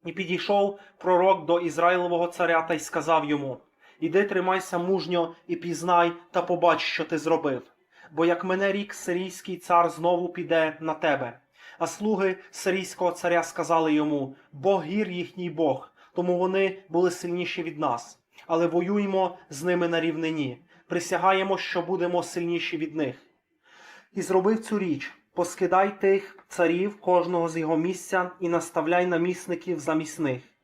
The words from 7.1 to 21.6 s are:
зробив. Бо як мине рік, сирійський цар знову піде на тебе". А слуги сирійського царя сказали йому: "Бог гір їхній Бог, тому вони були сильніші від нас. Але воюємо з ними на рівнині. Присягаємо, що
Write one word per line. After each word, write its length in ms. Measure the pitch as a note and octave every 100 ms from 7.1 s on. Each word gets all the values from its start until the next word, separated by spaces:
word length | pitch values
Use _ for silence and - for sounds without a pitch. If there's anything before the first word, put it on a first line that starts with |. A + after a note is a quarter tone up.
| D#3+
зробив. 440 | D#3 E3 D3 B2+ - _ _ _ -
Бо 120 | D3+
як 200 | E3+ E3+
мине 280 | F#3 F#3 G3
рік, 220 | G3+ G3+
сирійський 640 | - - F3+ F#3 - - F3+
цар 340 | - F3 E3+
знову 380 | D3+ E3+ F3 F3+
піде 480 | F3+ D#3 E3 D#3 D3+
на 140 | D#3+
тебе". 460 | D#3 D#3+ C3+ B2 A#2 _ _ - -
А 80 | E3+
слуги 500 | - G#3 G3+ F#3+ F#3 -
сирійського 600 | - G3 F#3+ F3+ - F#3
царя 320 | F#3 F3 E3+
сказали 520 | E3 - D#3 E3 D#3+
йому: 420 | D3+ D3+ D3 C3+ C3+ _
"Бог 320 | C#3+ F3+ F#3+
гір 260 | D3+ G3+ G3
їхній 400 | F3 F3 - F3
Бог, 420 | D3+ D#3 C3 - _ -
тому 240 | - F3+ F3
вони 400 | F#3 F#3+ F#3+ F#3+ -
були 220 | E3+ F3+
сильніші 520 | F3 F3 F3 F3 -
від 160 | E3 D3
нас. 400 | D3 A#2 - - _ - -
Але 200 | E3 E3+
воюємо 720 | E3+ F3 G#3 G3+ F#3+ F#3 F3+ -
з 140 | C#3
ними 240 | F3 F3+ E3+
на 120 | E3
рівнині. 580 | E3 D#3+ D#3+ D#3+ C3+ B2 _ _ _
Присягаємо, 680 | F3 - F3 F#3+ F#3+ F#3+
що 240 | F#3